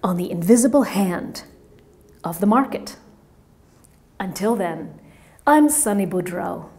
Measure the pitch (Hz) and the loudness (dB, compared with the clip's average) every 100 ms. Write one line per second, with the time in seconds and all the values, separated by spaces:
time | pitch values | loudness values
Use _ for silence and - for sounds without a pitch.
0 | 190 175 180 175 170 240 247 277 233 190 | -2 -2 -4 -6 4 4 6 2 2 0
1 | 190 175 - - - - - - _ _ | -2 -2 -8 -14 -18 -20 -20 -20 _ _
2 | _ - - 165 202 226 277 - - - | _ -14 -12 -2 2 2 2 -4 -12 -18
3 | - _ _ _ _ _ _ _ _ _ | -20 _ _ _ _ _ _ _ _ _
4 | _ _ 190 156 202 233 180 160 156 - | _ _ -10 -4 -4 -2 -4 -6 -12 -18
5 | - - _ _ - 302 302 294 - 202 | -20 -20 _ _ 4 6 6 2 0 0
6 | 190 185 175 175 170 175 165 | -2 -4 -6 -6 -8 -10 -14